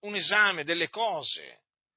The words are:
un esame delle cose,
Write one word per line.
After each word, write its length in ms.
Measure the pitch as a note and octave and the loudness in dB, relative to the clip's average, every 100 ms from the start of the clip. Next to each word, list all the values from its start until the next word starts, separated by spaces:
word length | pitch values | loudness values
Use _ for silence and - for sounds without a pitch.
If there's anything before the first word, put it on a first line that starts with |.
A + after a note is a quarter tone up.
un 160 | G#3 G3+ | -8 0
esame 480 | E3 G#3 G3+ E3+ | 2 4 4 2
delle 240 | D3 E3+ D#3 | -2 -2 -2
cose, 760 | G#3+ A3+ D#3+ B2+ - C#2 A#1 _ _ _ | -2 -2 -2 -6 -8 -12 -20 _ _ _